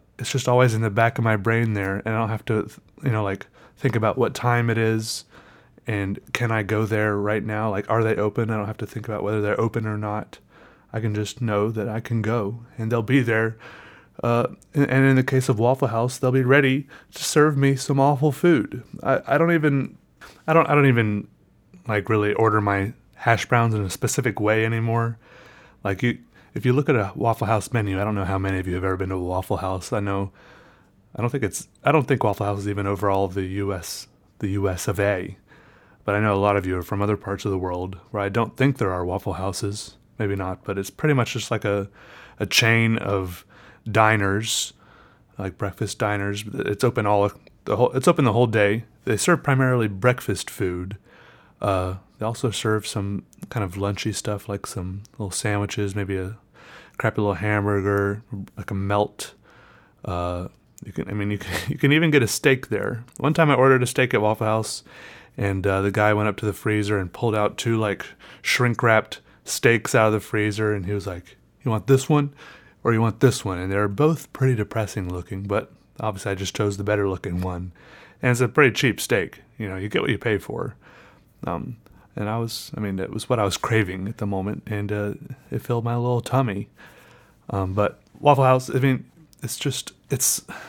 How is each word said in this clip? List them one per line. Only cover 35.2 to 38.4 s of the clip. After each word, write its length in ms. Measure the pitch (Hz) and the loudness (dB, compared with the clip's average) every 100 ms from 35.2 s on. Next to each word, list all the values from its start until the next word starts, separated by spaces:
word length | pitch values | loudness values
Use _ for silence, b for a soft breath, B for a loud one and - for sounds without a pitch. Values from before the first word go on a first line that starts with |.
| 92 95 _ b b b b b | -6 -12 _ b b b b b
But 100 | - | -2
I 60 | 101 | 0
know 120 | 107 | 2
a 40 | 98 | 4
lot 200 | 101 101 | 4 2
of 80 | |
you 140 | 92 92 | 0 -4
are 40 | |
from 200 | 85 101 | -4 -2
other 140 | 104 104 | 0 -2
parts 280 | 98 98 | -4 -6
of 60 | 107 | -4
the 80 | 95 | -2
world 380 | 90 87 92 92 - | -4 -6 -8 -10 -8
where 100 | 104 | -4
I 60 | 98 | -2
don't 280 | 117 | -2